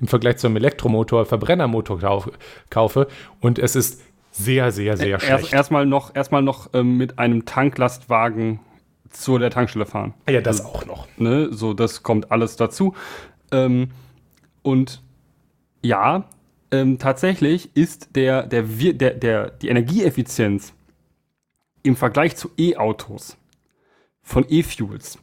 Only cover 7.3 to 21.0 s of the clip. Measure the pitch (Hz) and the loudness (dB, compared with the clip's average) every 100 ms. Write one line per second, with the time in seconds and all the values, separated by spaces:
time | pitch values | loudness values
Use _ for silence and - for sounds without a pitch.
7.3 | 117 - 131 135 127 123 - - 113 117 | 0 -2 0 0 2 -2 -2 -2 0 0
8.3 | 110 113 110 - _ _ _ _ - - | -2 -4 -4 -10 _ _ _ _ -8 0
9.3 | 123 120 123 113 110 104 104 110 - - | 2 2 0 -2 -2 -6 -6 -8 -8 0
10.3 | 123 110 104 - - - - - - 117 | 0 0 -2 -6 -12 -12 -14 -12 -4 0
11.3 | 139 156 107 110 104 113 - - 107 - | 2 0 -4 -4 0 -2 -2 -2 0 0
12.3 | 113 113 - 113 - 190 - - - - | 0 0 -2 -2 0 -2 -2 -14 -18 -20
13.3 | _ - 131 131 123 127 - - _ _ | _ -4 0 2 0 -2 -8 -20 _ _
14.3 | _ _ _ 139 131 131 - _ _ _ | _ _ _ 0 0 0 -6 _ _ _
15.3 | _ _ _ _ _ 117 101 117 185 - | _ _ _ _ _ 0 2 2 0 -4
16.3 | _ _ _ - 135 135 127 135 131 185 | _ _ _ -4 0 2 2 0 0 0
17.3 | 185 143 175 - 143 165 - - 135 131 | 2 0 0 -2 0 0 -2 -6 0 2
18.3 | 131 120 120 110 110 175 127 127 120 117 | 0 0 -2 -2 -2 -2 2 0 0 0
19.3 | 107 - - - 120 117 208 175 127 - | 0 -2 -6 0 0 2 0 0 0 -4
20.3 | - 107 101 - _ _ _ | -2 0 -2 -6 _ _ _